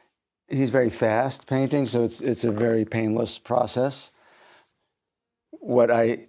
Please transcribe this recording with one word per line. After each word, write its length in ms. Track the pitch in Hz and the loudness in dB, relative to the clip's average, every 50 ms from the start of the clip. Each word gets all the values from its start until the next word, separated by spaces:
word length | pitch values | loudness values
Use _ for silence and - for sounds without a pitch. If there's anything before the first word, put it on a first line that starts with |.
| _ _ _ _ _ _ _ _ _ - | _ _ _ _ _ _ _ _ _ -4
he's 220 | 143 135 135 117 | -2 0 0 2
very 200 | 117 131 123 110 | 2 2 2 2
fast 560 | - - 117 110 107 117 131 135 - - - | 0 0 0 2 2 2 0 -2 -4 -8 -6
painting, 400 | - 135 131 135 127 147 143 135 | -4 -2 0 0 0 0 0 0
so 180 | 107 117 120 117 | 0 0 0 0
it's, 160 | 113 - - | 0 -2 -4
it's 240 | - 135 110 - 120 | -4 -4 -2 0 -2
a 60 | 113 | -2
very 340 | 101 104 120 117 113 113 107 | 0 0 0 2 2 0 0
painless 540 | - 117 113 110 107 110 113 113 110 - - | 0 -2 -2 0 0 0 -2 -2 -4 -6 -8
process. 720 | - - 120 123 120 117 - 123 131 139 131 - - - _ _ _ _ _ _ - - - - _ _ _ _ _ _ _ _ _ _ _ _ _ _ _ _ _ _ | -4 -2 0 0 0 0 0 -2 -2 -2 -2 -6 -8 -10 _ _ _ _ _ _ -20 -20 -20 -20 _ _ _ _ _ _ _ _ _ _ _ _ _ _ _ _ _ _
What 400 | - - - 185 123 123 117 117 | -20 -14 -6 0 2 4 4 4
I 360 | 117 117 117 117 117 - - | 4 2 2 0 -2 -4 -8